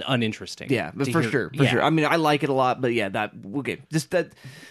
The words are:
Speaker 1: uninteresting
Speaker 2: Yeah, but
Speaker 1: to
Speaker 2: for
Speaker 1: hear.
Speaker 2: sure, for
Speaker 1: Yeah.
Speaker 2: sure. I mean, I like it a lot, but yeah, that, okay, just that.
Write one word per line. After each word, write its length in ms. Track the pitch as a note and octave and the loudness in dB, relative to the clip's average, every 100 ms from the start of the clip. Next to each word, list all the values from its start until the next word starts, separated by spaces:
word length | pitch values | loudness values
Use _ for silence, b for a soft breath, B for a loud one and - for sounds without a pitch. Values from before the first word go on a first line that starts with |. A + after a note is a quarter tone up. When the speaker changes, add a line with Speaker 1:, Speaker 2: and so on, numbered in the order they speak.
| - | -2
Speaker 1:
uninteresting 600 | C3 A2 - F#2 - - | 0 0 -4 -10 -10 -2
Speaker 2:
Yeah, 200 | A#2+ D#2+ | -2 -2
but 120 | - C#3 | -4 0
Speaker 1:
to 60 | |
Speaker 2:
for 100 | D#3+ | 0
Speaker 1:
hear. 100 | A#2 | 2
Speaker 2:
sure, 180 | B2+ F2+ | 0 -2
for 140 | - | 2
Speaker 1:
Yeah. 60 | C3+ | 2
Speaker 2:
sure. 140 | A#2 | 4
I 60 | D3 | 4
mean, 160 | D#3+ D3 | 4 4
I 100 | E3 | 2
like 280 | D3+ D3 | 2 2
it 60 | D3 | 2
a 40 | |
lot, 280 | C3+ B2+ B2 | 2 2 2
but 120 | B2+ | 0
yeah, 160 | A#2 G2 | 0 0
that, 220 | A2 G#2+ - G2 C3+ | -2 -4 -8 -10 -6
okay, 220 | B2 F2 - | -6 -8 -4
just 200 | D#3 - | -4 0
that. 180 | F3 E3+ - C3 B B | -2 -2 -8 -20 B B